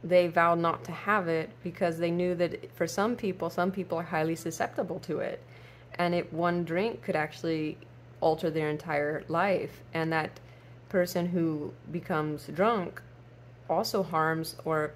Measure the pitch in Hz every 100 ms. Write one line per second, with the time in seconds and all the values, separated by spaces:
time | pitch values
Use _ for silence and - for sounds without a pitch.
0 | 170 180 175 165 170 170 170 - - 165
1 | - 208 170 165 160 - 180 - 175 165
2 | 170 175 180 175 170 - - - 165 -
3 | 214 233 202 185 170 165 180 190 175 165
4 | 165 165 160 165 170 - 233 - 190 180
5 | - 151 - - - - - - - -
6 | 175 175 165 160 175 175 165 170 220 -
7 | - 160 151 - 165 160 156 - - -
8 | - - 160 160 170 156 151 151 170 147
9 | 147 151 - 165 202 175 135 - - 165
10 | 160 160 151 - - - - - - 190
11 | 180 180 175 180 165 151 147 - - 165
12 | - 160 151 147 - 151 214 226 175 -
13 | - - - - - - - 165 226 214
14 | 160 165 156 160 160 - 160 156 151